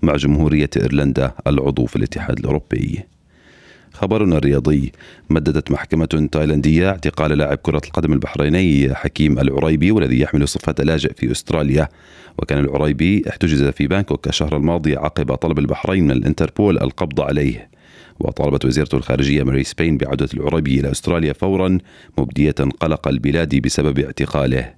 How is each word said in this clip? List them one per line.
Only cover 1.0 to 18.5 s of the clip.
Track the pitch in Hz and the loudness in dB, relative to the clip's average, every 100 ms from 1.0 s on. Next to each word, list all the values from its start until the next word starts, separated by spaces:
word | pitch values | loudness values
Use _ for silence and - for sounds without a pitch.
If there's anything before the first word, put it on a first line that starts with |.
| 71 64 65 - - | 0 0 -2 -2 -2
العضو | 71 67 65 62 | 0 0 0 -2
في | - | -2
الاتحاد | 62 - - 58 | -4 -6 -4 -4
الأوروبي. | - 71 - - - - - _ _ _ _ - - - _ | -2 -2 -2 -4 -2 -6 -10 _ _ _ _ -20 -20 -20 _
خبرنا | - 98 107 104 80 | -6 -2 2 2 2
الرياضي، | 69 69 65 76 65 - - - - | 2 2 2 2 0 -8 -20 -20 -2
مددت | 80 76 76 - | 0 2 -2 -2
محكمة | 73 - 80 80 80 76 | -4 -2 -2 0 0 0
تايلاندية | 78 76 76 71 80 92 | 0 0 2 4 4 2
اعتقال | 95 82 - 76 73 | 0 -4 -2 0 2
لاعب | 73 71 | 0 -2
كرة | - 78 - | -2 -2 -2
القدم | - 80 | -2 0
البحريني | 73 - - 73 82 92 71 67 67 | 0 0 0 2 4 4 4 2 0
حكيم | 73 - 78 65 | -4 0 2 4
العريبي | 67 67 78 80 87 | 2 2 2 2 4
والذي | 110 71 62 | 2 2 2
يحمل | 73 76 71 | 2 2 0
صفة | - - 73 | -2 -4 0
لاجئ | 71 80 67 | 0 0 -2
في | - 62 | -4 -4
أستراليا. | 60 - 82 73 67 76 - - - - - | -4 -4 -2 0 0 0 -6 -20 -20 -16 -10
وكان | - 71 | -4 0
العريبي | 69 71 76 69 85 104 - | 0 0 0 2 2 2 -2
احتجز | - 90 73 | -2 0 2
في | 69 - 71 | 2 0 0
بانكوك | 95 98 73 - | 0 -2 -4 -2
الشهر | 76 78 73 | -2 -2 0
الماضي | 73 85 76 69 | 0 0 0 -2
عقب | 73 - 67 65 | -2 -2 -2 -2
طلب | 82 73 | 0 0
البحرين | 69 - - 95 | 0 -2 -2 2
من | 78 | 2
الانتربول | 64 55 76 80 - 104 87 | 2 0 0 -2 2 2 2
القبض | 67 - 85 - | -2 -4 -4 -2
عليه. | 71 73 71 55 - _ _ - - - | -2 0 -2 -4 -12 _ _ -20 -20 -6
وطالبت | 60 64 71 | -6 -2 0